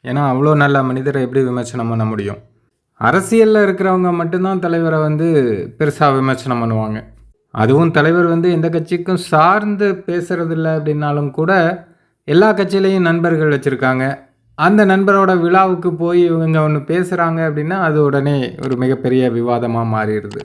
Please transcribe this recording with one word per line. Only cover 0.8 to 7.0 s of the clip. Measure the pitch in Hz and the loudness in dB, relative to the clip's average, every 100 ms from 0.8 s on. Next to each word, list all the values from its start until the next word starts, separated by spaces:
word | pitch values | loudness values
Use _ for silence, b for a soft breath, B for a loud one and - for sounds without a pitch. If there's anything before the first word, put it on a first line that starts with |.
மனிதரை | 131 131 135 135 | 0 -4 -4 -2
எப்படி | 127 131 | -2 -2
விமர்சனம் | 127 123 117 123 117 | -2 -4 -6 -6 -4
பண்ண | 113 | -2
முடியும்? | 110 107 101 104 _ _ _ _ _ _ | -4 -4 -8 -10 _ _ _ _ _ _
அரசியல்ல | 113 185 190 226 220 214 | 0 0 2 2 4 4
இருக்கிறவங்க | 202 196 190 185 180 | 2 0 0 0 0
மட்டும்தான் | 170 165 180 185 190 | -2 -2 -2 -2 -2
தலைவரை | 175 170 165 156 | -2 -2 0 0
வந்து | 151 151 165 156 123 101 85 - | 0 0 2 2 2 -2 -8 -4
பெருசா | 151 143 147 | -4 2 2
விமர்சனம் | 135 135 127 135 120 113 | 2 0 -2 -4 -4 -2
பண்ணுவாங்க. | 110 107 107 | -2 -4 -8